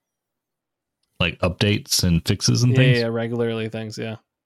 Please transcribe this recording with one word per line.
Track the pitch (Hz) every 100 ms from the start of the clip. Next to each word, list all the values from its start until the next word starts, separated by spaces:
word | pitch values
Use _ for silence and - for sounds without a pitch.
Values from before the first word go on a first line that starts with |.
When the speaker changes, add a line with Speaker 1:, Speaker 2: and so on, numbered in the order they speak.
| _ _ _ _ _ _ _ _ _ _ _ _
Speaker 1:
Like | 87 -
updates | 92 87 104 104 - -
and | 92 82 -
fixes | 101 - 120
and | 123
Speaker 2:
Yeah, | 127
Speaker 1:
things? | 131 120
Speaker 2:
yeah, | 117
regularly | 117 117 120 117 113 110
things, | 110 110 110
yeah. | 113 107 _ _